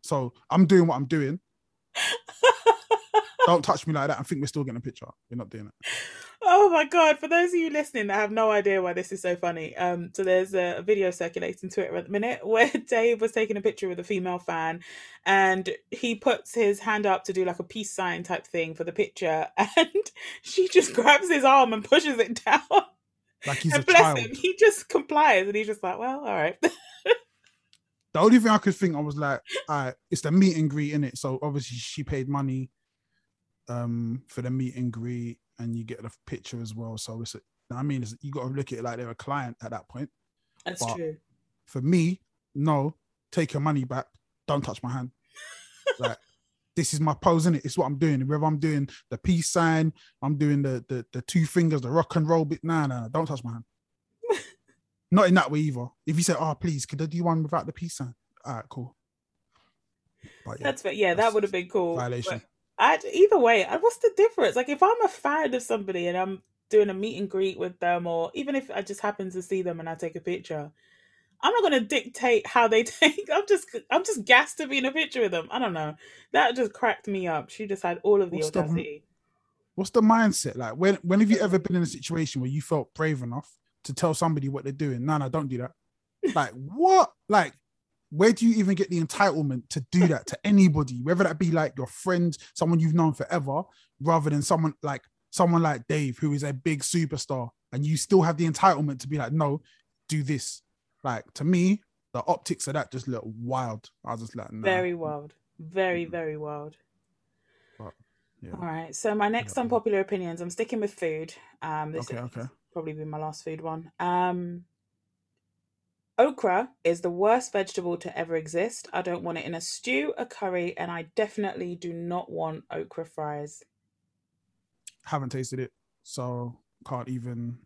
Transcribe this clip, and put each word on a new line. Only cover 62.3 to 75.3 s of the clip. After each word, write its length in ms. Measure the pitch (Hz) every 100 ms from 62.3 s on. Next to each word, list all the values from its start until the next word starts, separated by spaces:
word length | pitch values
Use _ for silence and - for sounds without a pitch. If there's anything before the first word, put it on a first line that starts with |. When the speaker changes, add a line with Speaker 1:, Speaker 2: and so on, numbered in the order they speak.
| 143
Speaker 2:
But 80 | _ _ _ -
I, 200 | 247 311 -
either 240 | - 415 392
way, 260 | 233 226 180
I, 120 | 330
what's 200 | 440 -
the 140 | 453 381
difference? 380 | 440 403 320 233
Like, 140 | 254
if 120 | 285
I'm 180 | 381 466
a 40 | 403
fan 440 | - 285 302 302
of 80 | 247
somebody 440 | 240 226 196 180 175
and 100 | 180
I'm 260 | 190 190 _ _ _
doing 200 | 214 202
a 40 |
meet 260 | 190 214 185
and 100 | 196
greet 300 | 190 190 -
with 200 | 180 180
them, 280 | 175 175 175
or 240 | 165 165
even 220 | - 277 269
if 160 | 269
I 100 | -
just 200 | 196 202
happen 280 | 208 208 190
to 100 | 185
see 200 | 180 190
them 180 | 180 170
and 100 | 165
I 60 | 165
take 200 | 165 165
a 60 |
picture, 500 | 175 180 - 156 147 _ _ _ _ _ _ _
I'm 120 | 294
not 100 | 480
gonna 180 | 392 269
dictate 640 | 208 285 - - 254 226 -
how 200 | 247 233
they 160 | 220
<laughs> 20 | 233
take. 440 | - 302 302 -
I'm 140 | 311 403
just, 200 | 392 - 233 -
I'm 140 | 330 381
just 200 | 339 202
gassed 320 | 247 294 -
to 80 | 294
be 120 | 277
in 60 | 262
a 60 |
picture 280 | 294 311 262
with 100 | 208